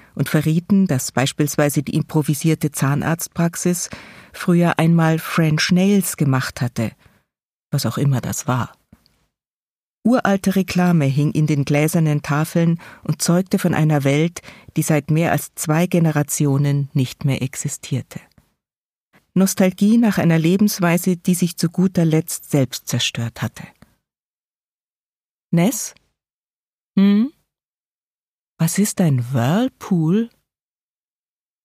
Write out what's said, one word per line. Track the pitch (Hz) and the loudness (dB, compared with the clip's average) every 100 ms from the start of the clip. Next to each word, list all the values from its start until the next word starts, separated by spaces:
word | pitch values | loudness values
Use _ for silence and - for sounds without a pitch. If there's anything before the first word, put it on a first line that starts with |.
| - | -10
und | - 139 | -6 -2
verrieten, | 156 156 160 - 196 190 | 0 0 0 0 2 2
dass | 131 - | 0 -2
beispielsweise | - 135 - 147 - 147 147 | -2 -2 -2 -2 0 0 0
die | - 156 | -2 -4
improvisierte | - 156 147 143 165 156 151 | -2 -2 0 0 0 0 -2
Zahnarztpraxis | - 139 143 - 165 - - 170 - 180 180 - - - - - | -2 -2 0 -2 -4 -6 -4 -4 -2 -4 -4 -6 -14 -20 -20 -20
früher | - - 175 170 - | -8 0 2 2 2
einmal | 165 170 160 160 | 2 4 4 0
French | - - 160 151 - | -2 0 0 0 2
Nails | 180 190 202 - - | 2 4 2 0 -2
gemacht | 143 131 - - | 0 0 -2 -6
hatte, | 120 - 110 - _ _ _ _ _ _ _ | -6 -4 -6 -8 _ _ _ _ _ _ _
was | 143 113 | -4 -2
auch | - | -2
immer | 139 127 | 0 0
das | - - - | -2 -6 -4
war. | 127 110 _ _ _ _ _ _ _ _ _ _ _ _ _ | -4 -4 _ _ _ _ _ _ _ _ _ _ _ _ _
Uralte | 220 254 - 196 190 | 0 2 2 0 0
Reklame | 190 185 180 180 170 139 | 0 0 0 2 2 2
hing | 135 147 | 2 0
in | - 151 | 0 0
den | 143 | 0
gläsernen | 139 147 156 175 156 147 | 0 0 2 2 0 0
Tafeln | - 147 156 175 165 170 - - | -2 -2 -2 0 0 0 -6 -10
und | - 151 | -6 -4
zeugte | - 175 190 196 | 0 0 0 -2
von | 175 | 0
einer | - 156 147 | 0 2 2
Welt, | 139 147 170 - - - - - | 2 0 0 -4 -18 -20 -10 -4
die | |
seit | 156 151 139 | 0 0 0
mehr | 156 165 | 0 0
als | 151 - - | -2 -4 -8
zwei | 156 156 185 | -2 0 0
Generationen | 175 165 147 143 - 147 139 143 143 139 | 2 2 0 -2 -2 0 2 0 -2 -2
nicht | 143 127 - | -2 -4 -4
mehr | 143 131 | -4 -2
existierte. | 131 - 147 - - 127 - - - _ _ _ _ _ _ _ _ _ _ | -6 -8 -10 -10 -8 -8 -8 -16 -20 _ _ _ _ _ _ _ _ _ _
Nostalgie | 185 190 - 185 185 202 233 | 0 0 2 0 2 2 4
nach | 226 190 | 2 2
einer | 170 165 | 2 2
Lebensweise, | 160 190 208 - 175 170 190 175 | 2 2 2 0 0 0 0 -2
die | - | 0
sich | 175 175 - | 0 -2 -2
zu | 165 | -4
guter | - 190 180 | 0 0 2
Letzt | 165 160 165 - - | 2 0 -2 -8 -4
selbst | 143 127 - - | 0 0 -4 -6
zerstört | 123 - - 117 - | -4 -4 -6 -8 -6
hatte. | 110 - - _ - _ _ _ _ _ _ _ _ _ _ _ _ _ _ _ _ | -10 -10 -20 _ -20 _ _ _ _ _ _ _ _ _ _ _ _ _ _ _ _
„Ness? | 170 190 - - - _ _ _ _ _ _ _ _ _ - | 0 2 0 -8 -14 _ _ _ _ _ _ _ _ _ 2
Hm? | 196 202 269 - _ _ _ _ _ _ _ _ _ _ _ - | 4 4 0 -6 _ _ _ _ _ _ _ _ _ _ _ -4
Was | 165 - | -2 0
ist | 208 - | -2 0
ein | 170 127 120 | 0 0 -2
Whirlpool?“ | 131 120 190 262 - - 175 156 202 233 _ _ _ _ _ _ _ _ _ _ _ _ _ | -2 0 0 -2 -4 -4 0 2 0 -2 _ _ _ _ _ _ _ _ _ _ _ _ _